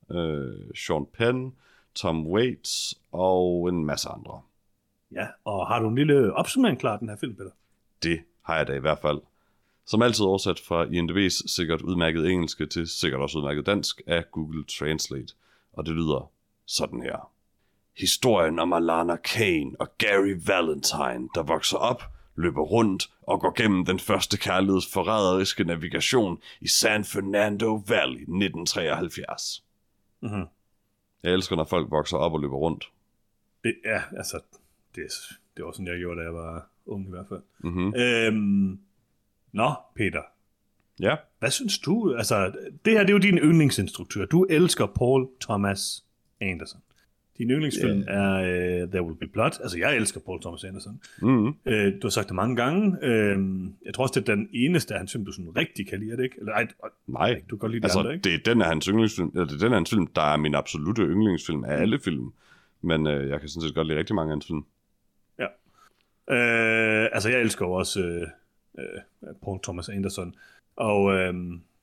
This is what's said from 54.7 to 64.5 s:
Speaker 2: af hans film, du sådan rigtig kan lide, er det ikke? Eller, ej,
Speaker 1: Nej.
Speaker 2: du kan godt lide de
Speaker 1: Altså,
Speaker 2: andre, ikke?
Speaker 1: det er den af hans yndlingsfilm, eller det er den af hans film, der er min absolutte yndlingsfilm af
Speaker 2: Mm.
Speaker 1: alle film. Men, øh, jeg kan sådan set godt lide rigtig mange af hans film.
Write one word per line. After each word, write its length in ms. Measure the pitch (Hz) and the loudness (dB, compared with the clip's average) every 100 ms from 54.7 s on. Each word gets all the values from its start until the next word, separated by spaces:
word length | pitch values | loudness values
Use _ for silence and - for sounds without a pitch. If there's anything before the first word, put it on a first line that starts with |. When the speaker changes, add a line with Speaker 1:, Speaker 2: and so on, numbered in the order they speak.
| 175 - | 2 0
Speaker 2:
af 60 | 98 | -4
hans 120 | 92 | -6
film, 120 | - | -8
du 80 | 98 | -8
sådan 240 | 78 85 110 | -10 -6 -4
rigtig 320 | 160 - 98 | -4 -4 -8
kan 100 | 98 | -8
lide, 120 | 107 | -6
er 40 | 120 | -4
det 60 | |
ikke? 120 | 127 - | -4 -6
Eller, 140 | 104 | -4
ej, 140 | 107 113 - - - - | -2 -2 -6 -16 -14 -10
Speaker 1:
Nej. 360 | 62 95 120 - | 0 0 0 -4
Speaker 2:
du 60 | 110 | -8
kan 20 | |
godt 140 | 110 | -4
lide 80 | 113 | -2
de 40 | |
Speaker 1:
Altså, 140 | 85 90 | 2 2
Speaker 2:
andre, 140 | 82 | 2
ikke? 80 | 165 | 0
Speaker 1:
det 100 | 196 | 0
er 40 | 82 - | 2 4
den 100 | 120 | 4
af 60 | 85 | 4
hans 160 | 80 92 | 2 2
yndlingsfilm, 440 | 107 110 98 85 | 2 2 2 -2
eller 100 | - | 0
det 100 | 82 | -2
er 40 | 73 | 0
den 140 | 110 | 2
af 40 | 113 | 2
hans 140 | 85 | 2
film, 160 | 110 82 | 2 2
der 160 | - | 2
er 140 | 73 76 | 2 4
min 180 | 76 | 2
absolutte 480 | 71 - 78 76 117 | 0 -2 -4 -2 0
yndlingsfilm 600 | 85 92 107 85 - 76 | 2 4 4 2 -2 -4
af 120 | - 73 | -2 0
Speaker 2:
Mm. 60 | |
Speaker 1:
alle 180 | 95 135 | 2 0
film. 320 | - 73 60 - _ _ _ _ | -2 -4 -6 -14 _ _ _ _
Men, 240 | 85 80 76 | -2 2 2
øh, 220 | 73 69 | 0 -2
jeg 120 | 73 | -4
kan 80 | 76 | -6
sådan 200 | 80 80 | -6 -4
set 60 | |
godt 120 | 71 80 | -2 -2
lide 120 | 78 | -2
rigtig 160 | 80 | -2
mange 160 | 87 78 | -2 0
af 40 | 76 | -4
hans 100 | |
film. 180 | - | -4